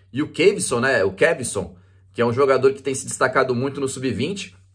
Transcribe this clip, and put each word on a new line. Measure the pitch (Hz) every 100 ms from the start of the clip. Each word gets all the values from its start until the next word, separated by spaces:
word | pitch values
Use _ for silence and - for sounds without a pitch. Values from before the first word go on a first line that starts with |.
| _
e | 123
o | 151
Kevson, | - 180 202 - 123
né, | 131 120 95
o |
Kevson, | 92 160 160 120 101 85 - _ _ _
que | -
é | 117
um |
jogador | 117 139 135 135
que | 135
tem | 139
se | 131 123
destacado | - 131 139 127 123
muito | 139 139
no | 135
sub-vinte. | 131 131 101 151 202 - - _